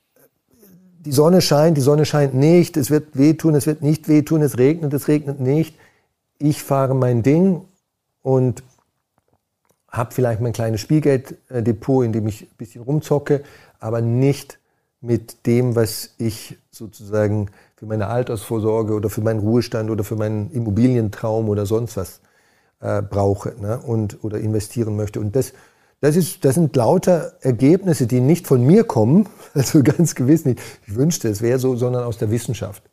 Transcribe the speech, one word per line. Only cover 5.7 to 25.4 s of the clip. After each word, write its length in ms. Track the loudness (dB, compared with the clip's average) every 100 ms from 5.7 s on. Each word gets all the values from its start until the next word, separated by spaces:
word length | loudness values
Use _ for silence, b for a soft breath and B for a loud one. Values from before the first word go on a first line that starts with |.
| b b b b _ _ _
Ich 240 | -2 -2
fahre 300 | -2 0 0
mein 300 | 0 2 2
Ding 380 | 2 4 2 0 -6 _ _ _ _ _
und 420 | 0 2 0 -2 -12 _ _ _ _ _ _ _ _ _ _ _ _
hab 260 | -6 -4
vielleicht 260 | -2 -2 -2
mein 140 | -4
kleines 280 | -4 -4 -4
Spielgelddepot, 1200 | 0 0 2 0 -2 -18 _ -4 -2 -2 0 0 0
in 80 |
dem 140 | -2 -4
ich 160 | -6
ein 140 | -14 _
bisschen 260 | -20 -12
rumzocke, 600 | -4 -4 0 -2 0 -2 B B B B
aber 220 | -6 -4
nicht 580 | 0 2 2 0 -6 -20 _ _ _ _
mit 460 | -4 -4 -4 -8 -2
dem, 280 | 0 2 0
was 360 | -2 -4 -14 -8
ich 400 | -6 -6 -14 -20 _
sozusagen 800 | -20 -20 -20 -6 -2 0 0 -4 b b _
für 80 | -8
meine 220 | -6 -4
Altersvorsorge 840 | -4 -4 -6 -6 -2 0 0 -2
oder 160 | -2 -2
für 120 | -2
meinen 180 | -2 -2
Ruhestand 500 | 0 0 0 -4 -4
oder 140 | -4
für 140 | -4 -4
meinen 340 | -4 -4 -6
Immobilientraum 960 | -6 -2 2 2 2 -2 -4 -4 -2 -2
oder 180 | -2 -2
sonst 300 | -2 -2 -8
was, 240 | -10 -14 _ _ _ _ _ _
äh, 200 | -6 -6
brauche, 540 | -4 -2 0 0 -6 -10
ne? 200 | -8 -8
Und, 420 | -4 -4 -4 -6
oder 180 | -8 -6
investieren 580 | -4 -4 -4 -6 -4 -4
möchte." 240 | -6 -6
Und 160 | -4
das, 160 | -2